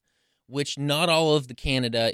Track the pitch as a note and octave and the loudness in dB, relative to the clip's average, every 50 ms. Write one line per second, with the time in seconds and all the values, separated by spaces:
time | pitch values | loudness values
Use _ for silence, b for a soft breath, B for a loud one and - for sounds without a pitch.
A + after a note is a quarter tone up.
0 | _ _ _ _ _ _ _ _ _ - A#2+ C#3+ D3 - - - C#3 C#3+ C#3+ D3+ | _ _ _ _ _ _ _ _ _ -10 -6 -6 -6 -6 -6 -6 -4 -2 -2 0
1 | F3 F3 E3 D#3+ E3 D#3 D3+ D3+ C3+ B2 - - - C#3+ C3+ C3 B2+ A#2 A2+ A#2 | 2 2 2 4 4 4 2 2 0 -4 -10 -8 -4 -2 0 0 0 0 0 0
2 | A2+ A2+ | 0 0